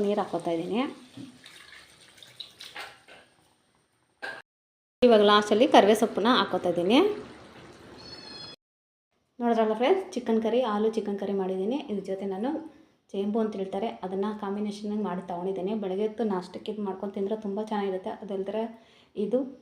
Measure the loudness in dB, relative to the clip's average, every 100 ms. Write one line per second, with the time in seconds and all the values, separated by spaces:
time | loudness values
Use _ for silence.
0 | 0 0 -2 -4 -4 -4 -2 -2 -2 -6
1 | -18 -18 -18 -20 -20 -20 -20 -20 -20 -20
2 | -20 -20 -20 -20 -20 -18 -18 -16 -16 -18
3 | -20 -20 -20 _ _ _ _ _ _ _
4 | _ _ -12 -12 -16 _ _ _ _ 2
5 | 6 8 8 6 6 4 6 8 8 6
6 | 2 2 2 4 2 0 0 0 4 6
7 | 4 0 -10 -18 -20 -20 -20 -20 -20 -20
8 | -20 -20 -18 -18 -18 -20 _ _ _ _
9 | _ _ _ -4 0 4 2 2 2 2
10 | 0 -4 0 2 2 2 2 2 0 0
11 | -2 -2 -2 -2 -2 -2 -2 -2 -4 -6
12 | -4 -6 -4 -4 -2 -4 -8 -16 _ _
13 | _ -4 -2 0 0 -2 -6 -4 -6 -6
14 | -6 -4 -4 -4 -6 -4 -4 -6 -6 -4
15 | -2 -4 -6 -6 -4 -4 -2 -2 -2 -2
16 | -2 -2 -2 -2 -4 -10 -8 -6 -6 -6
17 | -6 -4 -4 -4 -4 -6 -4 -4 -2 -4
18 | -6 -10 -8 -6 -4 -4 -4 -8 -20 -20
19 | _ -6 0 0 -2 -10